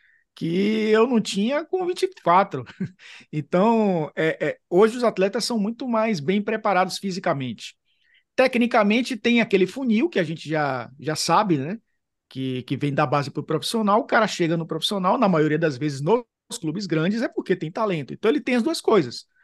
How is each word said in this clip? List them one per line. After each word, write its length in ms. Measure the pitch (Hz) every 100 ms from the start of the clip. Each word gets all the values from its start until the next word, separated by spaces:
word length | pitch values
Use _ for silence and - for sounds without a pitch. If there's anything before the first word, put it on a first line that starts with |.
| _ _ _
que 540 | - 165 175 202 220 214
eu 160 | 214 247
não 140 | 233
tinha 440 | - 196 220 285
com 220 | 330 370 359
vinte 160 | 359
e 80 | 381 -
quatro. 400 | 170 175 190 135 123
<laughs> 320 | - 180 - - - -
Então, 760 | 151 139 180 214 226 208 175 147 -
é, 320 | 160 - 151
é, 100 | - _
hoje 280 | 180 220 247
os 80 |
atletas 400 | 233 185 196 214
são 160 | - 233
muito 260 | 202 233 262
mais 320 | 226 226 190
bem 240 | 143 202
preparados 560 | 208 214 214 185 185 -
fisicamente. 760 | 196 185 185 143 127 104 - _ _ _ _ _ _ -
Tecnicamente, 800 | 262 240 240 247 202 226 240 247
tem 240 | 233 240
aquele 260 | 220 180 185
funil 420 | - 262 214 339
que 120 | 233
a 20 |
gente 260 | 160 165 143
já, 400 | 156 143 131 117 135
já 200 | 131 156
sabe, 420 | - 170 214 151
né? 180 | 135 226 _ _ _ _ _
Que, 340 | 131 131 127
que 140 | - 131
vem 180 | 147
da 100 | 139
base 280 | 147 147 139
pro 100 | -
profissional, 560 | 143 151 - 226 208 214
o 60 |
cara 240 | 277 254 208
chega 280 | - 165 165
no 80 |
profissional, 540 | 165 160 - 202 185 247
na 100 | 208
maioria 300 | 165 151 151
das 180 | 165 123
vezes 240 | 151 135
nos 240 | 147 240 240 _ _ -
clubes 260 | 156 170 196
grandes, 340 | 156 165 226
é 60 | 269
porque 300 | 403 - 180
tem 120 | 156
talento. 460 | 240 220 170 131
Então 160 | - 214
ele 100 | 294
tem 140 | -
as 80 | 247
duas 180 | 233 330
coisas. 460 | - 214 127 - - _